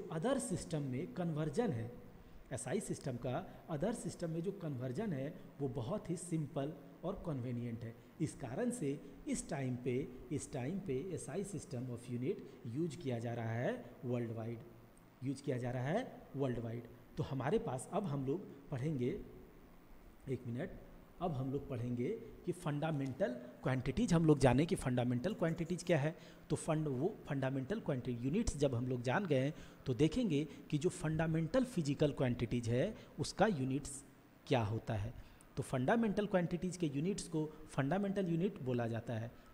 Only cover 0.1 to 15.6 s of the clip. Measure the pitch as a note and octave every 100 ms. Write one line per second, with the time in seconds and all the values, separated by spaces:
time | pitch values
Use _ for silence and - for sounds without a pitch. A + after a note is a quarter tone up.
0.1 | E3 G#3+ C4+ - F3+ - D#3 C#3 B2 F3
1.1 | - E3+ D3+ D#3 C#3+ A#3 A#2 A2+ - -
2.1 | - - - - B2+ C#3+ F#3 - E3+ D3
3.1 | B2 B2+ C3+ F#3+ - - D3+ F#3+ A3+ F3
4.1 | - E3+ D#3+ F3 - D#3+ B2+ B2+ B2+ A3
5.1 | C#3 C#3 - - - C#3 A#2+ A2+ G#3 -
6.1 | E3 - D#3+ D3 C#3+ C#3 - - - E3+
7.1 | G3+ F3 C#3 B2+ A#2+ A#2+ A#2 A2+ - -
8.1 | - D#3+ - A#2 C#3 A#3+ A#3+ C#3+ C#3+ -
9.1 | - - C4 - D3+ C3 B2 C3 B2 E3
10.1 | - - D3 - C3+ B2+ G3 - B2+ F#3
11.1 | D3+ - D3+ G3 D3 - B2 B2+ A#2 -
12.1 | A#2+ C3 A3+ - - A#2 B2+ E3+ C3 C3
13.1 | A#2+ A#2 A#2 A2+ A2+ D3 B2 - - B2
14.1 | B2 A#2 A2+ A2+ A#2 - - - - -
15.1 | - B2+ C3 - B2